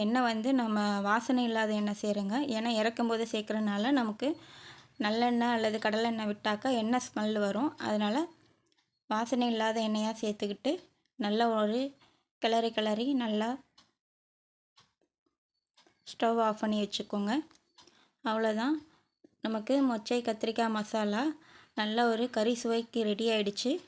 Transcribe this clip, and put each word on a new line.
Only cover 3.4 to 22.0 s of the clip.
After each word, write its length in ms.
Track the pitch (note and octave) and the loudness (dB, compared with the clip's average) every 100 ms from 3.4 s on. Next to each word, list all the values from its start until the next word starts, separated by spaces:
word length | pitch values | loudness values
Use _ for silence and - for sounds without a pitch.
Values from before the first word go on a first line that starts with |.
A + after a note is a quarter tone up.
| G#3+ G#3+ G#3+ G3+ A#3 | -2 -2 0 0 2
நமக்கு 360 | C#4 A3 G#3+ C4+ F4 - - - - - - G#3+ | 2 0 -2 -4 -4 -10 -20 -20 -20 -20 -4 -2
நல்லெண்ணெய் 480 | A3+ A#3+ A#3+ A#3+ A#3 | 2 2 2 2 2
அல்லது 220 | A3 A3 | 0 0
கடலெண்ணெய் 460 | A3 A3 A#3 A3+ G#3+ | 0 2 0 0 -4
விட்டாக்கா 380 | G#3 A3 G#3 C4 A#3+ | -2 -2 0 0 0
எண்ணெய் 260 | A3 B3 - | 2 0 -2
ஸ்மெல் 300 | A3 G#3+ G#3+ | -4 -2 0
வரும். 260 | G3+ G3+ D4+ - A#3 | 0 0 -2 -4 -2
அதனால 280 | G#3+ G#3 B3+ E4+ - _ _ _ _ _ _ - | 0 0 0 -2 -8 _ _ _ _ _ _ -4
வாசனை 380 | G#3+ A#3 B3 A#3+ | -4 0 0 0
இல்லாத 240 | A3 A3 A3+ A3 | 2 0 0 0
எண்ணெயா 260 | G#3+ G#3+ A3 | 0 -2 -2
சேர்த்துக்கிட்டு 500 | G#3+ G#3 G#3 G3+ C4 F4+ - _ _ - | -4 -2 -4 -2 -2 -4 -6 _ _ -6
நல்லா 260 | G#3 A3 A#3 A3 | -2 2 2 2
ஒரு 200 | G#3+ A#3 C#4 - _ _ _ _ | 0 0 -4 -8 _ _ _ _
கிளறி 300 | A3+ A3+ A3+ A3 | 0 2 0 0
கிளறி 300 | G#3+ G#3+ B3+ C4+ | 0 0 0 0
நல்லா 260 | A3+ G#3+ A3 C4+ - _ _ _ _ _ _ _ _ _ _ _ _ _ _ _ _ _ _ _ _ _ _ _ - | 0 0 0 -4 -10 _ _ _ _ _ _ _ _ _ _ _ _ _ _ _ _ _ _ _ _ _ _ _ -18
ஸ்டவ் 340 | - A#3 A#3 A3 | -2 0 2 2
ஆஃப் 140 | G#3+ | 0
பண்ணி 140 | G#3+ G#3+ | 0 0
வச்சுக்கோங்க. 500 | G3+ - G#3+ G3+ G3+ C4+ - - _ - - _ _ _ A3+ | -2 -4 -6 -4 -2 -2 -4 -16 _ -20 -20 _ _ _ -4
அவ்வளோதான், 500 | A3 A3 G#3+ C4 D#4 - _ _ _ - _ | 0 0 0 0 -2 -4 _ _ _ -20 _
நமக்கு 320 | A3 A3 G#3+ C#4 C4+ | -4 -4 0 2 2
மொச்சை 280 | A3+ - A#3+ | 0 -2 -2
கத்திரிக்காய் 540 | A#3 G#3+ A3+ A3 A3+ G#3+ | -2 -2 -2 0 0 -2
மசாலா 480 | G#3+ A3 G#3 G#3 D4+ - - - - - | -2 -2 0 0 -2 -4 -12 -20 -10 -4
நல்ல 300 | G#3+ A3+ | -2 2